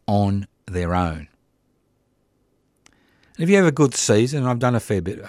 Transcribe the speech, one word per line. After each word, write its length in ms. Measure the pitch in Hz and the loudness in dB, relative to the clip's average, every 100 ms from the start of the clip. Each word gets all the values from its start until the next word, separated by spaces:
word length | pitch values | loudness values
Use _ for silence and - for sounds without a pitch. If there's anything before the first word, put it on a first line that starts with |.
| - | -2
on 420 | 104 101 98 98 _ - | 0 0 -2 -8 _ -10
their 280 | 90 85 | -6 -2
own. 360 | 90 87 78 73 _ _ _ _ _ _ _ _ _ _ _ _ _ _ _ _ _ _ _ _ - | -2 -2 -6 -14 _ _ _ _ _ _ _ _ _ _ _ _ _ _ _ _ _ _ _ _ -6
And 60 | |
if 60 | 165 | 2
you 60 | 196 | 4
have 100 | 175 | 4
a 60 | |
good 220 | 139 139 | 4 2
season, 460 | - - 104 123 147 | 2 2 2 2 0
and 100 | 127 | -2
I've 100 | 120 | 0
done 160 | 123 120 | 0 0
a 60 | |
fair 200 | - 101 | -2 -4
bit, 200 | 87 - | -4 -10